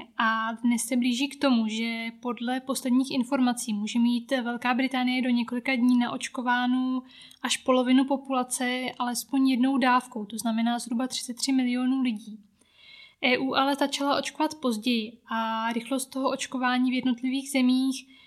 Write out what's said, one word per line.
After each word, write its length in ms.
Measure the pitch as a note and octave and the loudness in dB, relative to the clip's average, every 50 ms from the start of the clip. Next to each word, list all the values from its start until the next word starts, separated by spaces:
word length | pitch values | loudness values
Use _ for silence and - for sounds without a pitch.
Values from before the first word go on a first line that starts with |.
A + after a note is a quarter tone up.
| - - _ - | -8 -8 _ -2
a 340 | A#3 A3 A3+ A3 A3 A3+ | 0 0 0 0 -2 -4
dnes 300 | A3+ A3 A#3 A#3+ A#3+ A#3 | -4 -2 0 2 2 0
se 140 | - - C4 | 0 0 0
blíží 320 | B3 A#3+ B3+ A#3+ A#3 C#4+ C#4 | 0 2 2 0 0 -2 -4
k 140 | - - | -2 0
tomu, 260 | - C#4 B3 A3+ A3 G#3+ | 2 4 4 4 2 0
že 400 | A3 A3 A3+ A#3 A3+ A3+ A3+ A3+ A3+ - | -2 -2 -2 -4 -4 -4 -6 -8 -8 -8
podle 380 | - B3 A#3 A#3 A#3+ A#3+ B3+ C4 | -6 -6 -6 -4 -4 -4 -4 -4
posledních 520 | C4 C4 C4 C4 - C4 A#3+ C4 C4+ C4+ | -4 -4 -6 -4 0 2 2 2 2 0
informací 640 | C#4 C4+ A#3 - C#4+ C4 B3+ B3 A#3+ A#3+ - A3+ G#3+ | -2 -4 -2 0 0 2 2 2 2 0 -2 -4 -4
může 260 | G3+ G#3 G#3 - A#3+ | -4 -4 -2 0 2
mít 320 | A#3 A#3+ A#3+ A#3+ A#3 - | 2 2 2 0 -2 -2
Velká 420 | C4+ B3+ A3+ A#3+ A#3+ A#3+ - B3 B3+ | -2 -2 -2 -2 -4 -2 -2 0 0
Británie 480 | A#3+ C4+ C4 C4 B3+ B3+ B3+ B3+ B3+ | 2 0 0 0 0 0 0 0 0
do 80 | B3 B3+ | 2 2
několika 460 | A#3+ A#3+ A#3 - B3 B3 A#3+ - C4+ | 2 2 0 0 -4 -4 -2 -2 0
dní 220 | A#3+ A#3+ B3 B3 B3 | 2 4 4 4 4
naočkovánu 1040 | A#3+ A#3+ - B3+ - - - - A#3+ B3 B3 B3 B3 B3 B3+ B3+ B3+ B3+ B3+ B3+ B3+ - - - - - - _ | 2 0 -2 -6 -8 -8 -8 -4 -2 0 0 2 2 2 0 0 0 0 -2 -4 -6 -8 -14 -20 -20 -20 -12 _
až 160 | - B3 - - | -6 -4 -4 -2
polovinu 480 | - - B3+ B3+ B3 B3 B3+ C4 C4+ | 0 2 2 4 4 4 4 4 4
populace 760 | C4+ C#4+ C4+ C4+ - C4+ B3+ B3 B3 - - B3+ B3 B3 B3+ B3+ B3 - - | 4 0 -2 -2 -2 -2 -2 -2 -2 -4 -4 -2 -2 -2 -4 -4 -6 -6 -4
alespoň 500 | B3+ A#3+ A#3+ A#3 - - - C4+ C4+ C4 | -4 -4 -4 -6 -6 -2 0 2 4 4
jednou 280 | C4 A#3 B3 C4+ C#4 C4+ | 4 4 4 2 2 2
dávkou, 480 | C4+ B3+ B3 B3+ B3 - - A3 G#3 | 4 4 4 2 2 -2 -6 -10 -8
to 120 | G3 A#3 G#3+ | -8 -8 -4
znamená 420 | - A#3 A3 A3+ A3+ A#3 A#3+ A#3+ | -2 -2 0 0 2 0 0 -2
zhruba 280 | A#3 - B3 A#3 B3+ B3+ | -4 -4 -4 -2 -2 -2
třicet 260 | B3+ - - - A#3+ | -4 -6 -8 -8 -8
tři 180 | A#3+ - C#4 | -4 -2 0
milionů 500 | C4+ C4 B3+ B3 B3 B3 B3+ B3+ C4 C4+ | 2 2 2 2 0 0 0 0 0 0
lidí. 380 | B3+ B3+ A3 G#3 - G#3 G#3+ - - _ _ _ _ _ _ _ - - - - - - _ _ | 0 0 -2 -4 -8 -12 -16 -16 -18 _ _ _ _ _ _ _ -20 -20 -20 -20 -20 -20 _ _
E 160 | - B3+ B3 - | 0 2 2 2
U 160 | C4+ C4+ B3+ | 0 0 0
ale 220 | - C4+ C#4 C#4+ | 2 2 2 2
začala 420 | C#4 D4 C#4 C#4 - C#4 C#4+ C#4 - | 0 0 0 0 0 0 0 0 0
očkovat 380 | C#4 - - - D#4 D4+ D#4 D#4 | -2 -4 -4 -2 -2 -2 -2 -2
později 500 | - B3+ A3+ G#3+ G#3 B3+ A#3+ A3+ A3 G#3+ - - _ - | -2 -2 -2 0 0 0 0 0 -2 -4 -10 -14 _ -6
a 400 | A3+ A3+ A3+ A3 A3+ A3+ A3+ A#3 A#3 | -4 -4 -2 -2 -2 -2 -2 -2 -2
rychlost 320 | A#3 A#3 - C4+ C4 C4 | -4 -4 -4 -4 -4 -4
toho 240 | - - C4+ C4 - | -6 -6 -4 -2 -2
očkování 640 | C4+ C4+ - - - B3+ B3+ B3 B3 B3+ B3+ B3+ | -2 -2 -4 -6 -4 -2 0 0 2 2 2 2
v 20 | B3 | 2
jednotlivých 580 | B3+ B3 B3+ B3 A#3+ - C4 B3+ C4+ C4+ - | 2 2 0 0 0 -2 -2 -2 -2 -2 -2
zemích 560 | - C4 B3+ B3 B3+ B3+ C4 C4+ C4 - - - - - - | 0 2 4 4 4 4 2 0 -2 -4 -8 -16 -20 -20 -20